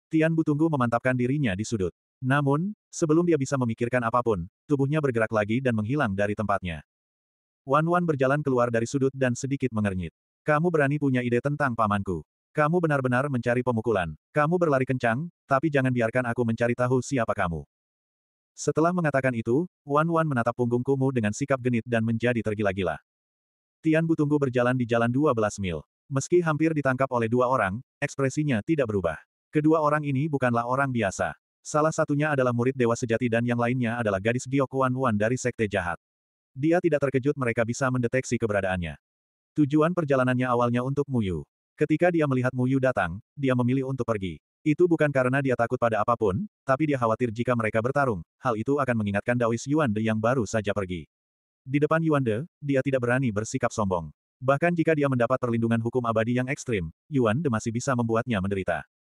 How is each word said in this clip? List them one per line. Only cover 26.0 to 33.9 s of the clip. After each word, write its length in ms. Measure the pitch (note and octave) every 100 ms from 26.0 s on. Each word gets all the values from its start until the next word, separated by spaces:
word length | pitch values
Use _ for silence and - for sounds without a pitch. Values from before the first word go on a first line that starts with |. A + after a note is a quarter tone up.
| -
Meski 320 | C3+ - F3
hampir 320 | E3 D3 D#3+ D#3
ditangkap 320 | C3+ C3 C3+ B2
oleh 160 | A2+
dua 160 | B2 B2
orang, 320 | C3 F#2+ G#2+ - _
ekspresinya 560 | D3 - C3+ D3+ D3+ A2+ -
tidak 240 | D#3+ A#2+
berubah. 240 | G#2 E2+ D2+ - _ _
Kedua 320 | D3+ D3+ D#3+
orang 240 | D3+ D3+
ini 240 | C#3+ C3 D#3
bukanlah 400 | C#3 B2+ A#2 A#2
orang 240 | C3 C#3
biasa. 400 | A#2+ G2 - E2+ - _ _
Salah 320 | - D3+ D#3 D#3
satunya 400 | D#3 C#3+ D3+ C#3
adalah 160 | B2
murid 240 | A#2+ B2 C3
dewa 240 | A#2+ A#2
sejati 320 | A2+ A2+ B2
dan 160 | A#2 A#2+
yang 80 | A#2+
lainnya 400 | A#2+ C3 A#2